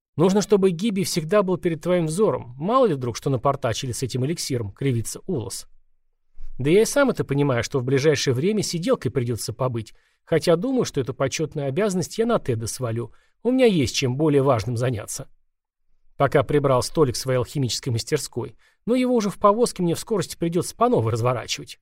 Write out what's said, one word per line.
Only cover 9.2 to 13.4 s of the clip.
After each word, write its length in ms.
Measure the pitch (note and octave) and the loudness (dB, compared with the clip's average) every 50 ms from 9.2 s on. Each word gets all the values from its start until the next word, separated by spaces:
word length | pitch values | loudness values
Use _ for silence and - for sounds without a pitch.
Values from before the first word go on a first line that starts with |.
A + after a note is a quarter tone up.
| A#2+ A#2+ A#2 G#2+ - - | -2 -2 -4 -4 -6 -8
побыть, 440 | G#2+ - C3 C3 A#2 A#2 A2 - - - _ _ _ _ _ | -6 -4 -4 -4 -4 -4 -8 -10 -16 -20 _ _ _ _ _
хотя 320 | - E3 D#3 - F3+ E3 | 0 0 0 4 4 2
думаю, 300 | E3 G3 C4+ C4+ B3 F#3 | 2 2 -2 0 0 -2
что 160 | - - C#3+ | -2 -2 -4
эту 140 | B2 A2+ - | -4 -4 -4
почетную 520 | - C#3 B2+ - - D#3+ - - D3+ C#3+ | -4 -4 -4 -2 -4 -6 -4 -4 -4 -4
обязанность 520 | C#3 B2+ E3+ G#3 G#3+ F3+ F#3 E3 - - - | -4 -2 0 0 0 0 -2 -4 -4 -2 -2
я 80 | A3+ | 0
на 100 | A#3+ A3+ | 0 0
Теда 300 | F#3+ - - A#2+ A2 A#2 | 0 0 -2 -2 -2 -4
свалю, 460 | G#2+ - - B2+ A#2 A2+ A#2 A#2 - - - _ _ _ _ | -6 -8 -6 -6 -4 -4 -6 -6 -8 -12 -20 _ _ _ _